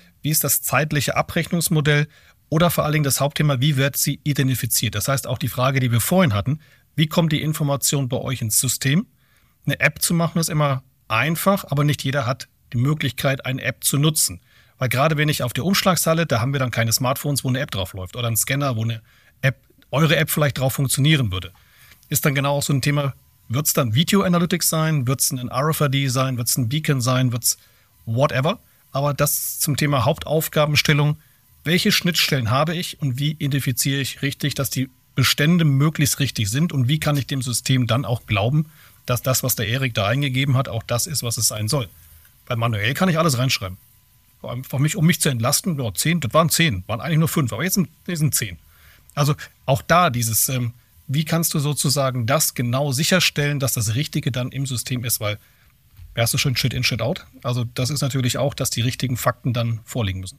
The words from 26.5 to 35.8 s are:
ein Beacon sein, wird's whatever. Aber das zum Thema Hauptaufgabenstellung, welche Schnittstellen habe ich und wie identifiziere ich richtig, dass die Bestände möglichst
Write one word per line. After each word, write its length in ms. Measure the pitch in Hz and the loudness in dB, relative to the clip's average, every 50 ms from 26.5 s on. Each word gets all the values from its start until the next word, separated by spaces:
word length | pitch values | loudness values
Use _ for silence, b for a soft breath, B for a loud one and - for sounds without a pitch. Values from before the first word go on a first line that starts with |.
| - | 0
ein 120 | - 127 110 | 0 0 0
Beacon 320 | 139 156 156 - 147 131 | 0 -2 0 0 0 0
sein, 300 | 117 123 127 127 131 127 | 2 2 2 2 2 2
wird's 260 | 117 123 - - - b b b b b b b b b b | 0 0 -2 -2 -4 b b b b b b b b b b
whatever. 540 | 113 113 123 143 151 - 127 135 165 220 - b b b b b b | -4 0 2 2 2 2 2 0 0 -2 -4 b b b b b b
Aber 240 | - 135 143 147 139 | -4 -2 0 0 0
das 440 | - 147 143 - - - - - - | 0 0 0 0 -2 -4 -6 -6 -4
zum 160 | - - 143 | -2 -2 0
Thema 280 | - 151 147 143 135 113 | 0 0 2 2 2 2
Hauptaufgabenstellung, 1120 | 151 170 - - - 147 160 156 - - 156 151 147 147 - - - 151 143 147 151 151 b b b b b b b b - - | 2 0 0 -2 -2 -2 -2 -2 0 0 2 2 2 2 2 2 2 4 4 4 2 0 b b b b b b b b -8 -2
welche 280 | 147 170 180 - 214 | 0 0 2 4 2
Schnittstellen 600 | - - - 170 175 - - - 156 135 120 104 | 2 2 2 0 0 0 0 0 0 0 2 2
habe 240 | 123 139 156 160 175 | 2 2 2 0 -2
ich 260 | 170 175 - - - | -4 -6 -8 -8 -4
und 160 | 156 139 120 | -4 -2 -2
wie 140 | 131 143 151 | 0 -2 -2
identifiziere 680 | 156 - 143 143 131 139 127 139 123 - - 143 135 139 | -2 -2 -2 -2 0 0 0 -2 -2 0 0 0 0 0
ich 220 | 135 - - - | -2 -4 -4 -4
richtig, 320 | - 139 135 - - 143 - | -4 -4 -2 -2 -4 -4 -2
dass 160 | - 139 - | -2 -4 -4
die 200 | - 135 131 127 - _ _ _ - | -2 -4 -4 -4 -6 _ _ _ 0
Bestände 500 | - 127 - - - 143 151 175 175 170 | 0 2 2 2 2 4 4 4 4 4
möglichst 540 | 147 139 135 | 4 4 4